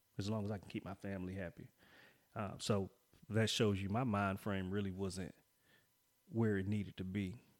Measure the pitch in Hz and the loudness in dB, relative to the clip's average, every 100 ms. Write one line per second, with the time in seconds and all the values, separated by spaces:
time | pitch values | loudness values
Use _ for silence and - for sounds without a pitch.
0 | _ - 101 110 101 104 - 110 - 98 | _ -6 -2 -2 -2 -4 -4 -6 -6 -8
1 | 101 98 92 95 87 - - _ - - | -6 -6 -4 -6 -6 -10 -18 _ -20 -20
2 | - _ _ 110 101 - - 101 95 _ | -20 _ _ -6 -6 -4 2 2 0 _
3 | _ - - 107 107 - 110 98 98 107 | _ -20 0 2 4 6 4 4 2 0
4 | 131 101 98 95 110 98 92 101 101 92 | 2 2 2 0 -2 -2 0 0 -2 -2
5 | 98 90 87 - _ _ _ - _ _ | -4 -4 -8 -10 _ _ _ -20 _ _
6 | _ _ - 113 113 101 95 104 90 - | _ _ -6 2 4 4 2 0 0 -4
7 | 95 101 95 117 - _ | -2 0 -2 -4 -16 _